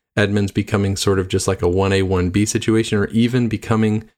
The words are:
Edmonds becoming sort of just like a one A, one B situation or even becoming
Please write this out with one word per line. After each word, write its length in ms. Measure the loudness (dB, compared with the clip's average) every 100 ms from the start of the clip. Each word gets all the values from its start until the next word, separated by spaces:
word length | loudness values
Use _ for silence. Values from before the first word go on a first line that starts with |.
| _ -2
Edmonds 340 | 0 0 0
becoming 460 | -2 -2 0 0 -2
sort 220 | 0 0
of 100 | 0
just 180 | -2 -2
like 160 | -2
a 60 | 0
one 240 | 0 2
A, 100 | 2
one 280 | 0 0 0
B 140 | 0
situation 540 | 0 0 0 0 2 0
or 80 | 0
even 400 | 0 0 2 0
becoming 640 | -2 -2 0 2 0 -6